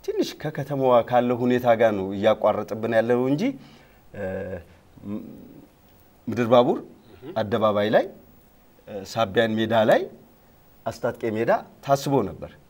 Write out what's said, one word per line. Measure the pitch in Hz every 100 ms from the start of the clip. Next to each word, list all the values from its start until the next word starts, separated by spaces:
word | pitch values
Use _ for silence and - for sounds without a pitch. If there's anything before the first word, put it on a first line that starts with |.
ትንሽ | - 440 - -
ከከተማዋ | 151 151 143 139 131 123
ካለው | 113 123 123 123
ሁኔታ | 123 123 123 113
ጋር | 113
ነው | 104 95
እያቋረጥብን | 98 107 107 107 101 104 110 110
ያለው | 113 113 123 127
እንጂ | 147 247 269 - - _ _ - 101 95 95 92 92 - - _ - 101 104 - - - - - _ _ _ _ _ -
ምድር | 107 113
ባቡር | 123 127 220 - - _ - -
አደባባይ | 113 107 110 107 104 104
ላይ፣ | 143 339 - - _ _ _ _ _ - 104 98
ሳቢያን | 117 110 98 113
ሜዳ | 110 110 113
ላይ፣ | 110 220 381 - - _ _ _ _ _ -
አስታጥቄ | - 120 113 117
ሜዳ | 107 117 214 - -
ታስቦ | - 139 147 139
ነበር። | 95 - 73 -